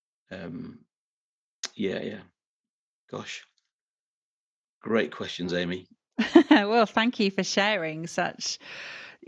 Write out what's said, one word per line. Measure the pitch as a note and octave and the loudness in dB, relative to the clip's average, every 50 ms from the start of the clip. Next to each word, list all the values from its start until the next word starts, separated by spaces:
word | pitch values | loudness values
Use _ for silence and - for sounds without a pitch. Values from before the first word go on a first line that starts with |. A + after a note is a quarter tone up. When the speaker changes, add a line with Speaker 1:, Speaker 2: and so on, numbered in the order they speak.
| _ _ _ _ _ - | _ _ _ _ _ -16
Speaker 1:
um, | F#2 F#2 F#2 E2+ E2+ E2 - - - - _ _ _ _ _ _ _ _ _ _ _ _ _ _ _ _ - - - | -14 -12 -12 -12 -12 -12 -12 -14 -16 -20 _ _ _ _ _ _ _ _ _ _ _ _ _ _ _ _ -14 -12 -6
yeah, | A2 G#2 F#2+ F#2 F#2+ | -4 -4 -2 -2 -4
yeah. | - - G#2 G2+ - F2+ _ _ _ _ _ _ _ _ _ _ _ _ _ _ _ - | -6 -8 -10 -12 -16 -20 _ _ _ _ _ _ _ _ _ _ _ _ _ _ _ -12
Gosh. | - G#2+ A2 - - - - _ _ _ _ _ _ _ _ _ _ _ _ _ _ _ _ _ _ _ _ _ _ _ _ _ _ _ | -12 -12 -10 -10 -14 -14 -16 _ _ _ _ _ _ _ _ _ _ _ _ _ _ _ _ _ _ _ _ _ _ _ _ _ _ _
Great | - A2 A2+ A2+ F2 - | -4 0 0 0 0 0
questions, | - - G#2+ F#2 - - F2+ F2+ | -4 -8 -10 -8 -8 -6 -4 -2
Amy. | F2 F2 F2+ F2 F2+ F2+ - - - _ _ _ _ - | -2 -2 -2 -2 -4 -6 -10 -14 -20 _ _ _ _ -4
Speaker 2:
<laughs> | A3 - - E4+ - - | 2 8 8 8 8 8
Well, | D4+ A3+ G3+ G#3 A3+ A#3 G#3+ | 6 6 6 4 4 4 4
thank | - - A3+ A3 B3 - - | 4 2 0 0 0 2 2
you | G#3 F#3+ | 0 0
for | F#3+ F#3+ | 2 0
sharing | F#3 - - G#3 G3 G#3+ G#3+ F#3 D#3+ D#3+ D#3 D#3+ E3 | -2 0 2 2 2 2 2 0 -2 -4 -6 -6 -8
such | E3+ - F#3 F3 - - - - - - - - - - - - - - - - - - - - | -6 -2 -2 -2 -2 -4 -6 -8 -8 -8 -8 -12 -16 -16 -14 -14 -14 -16 -16 -18 -20 -20 -20 -20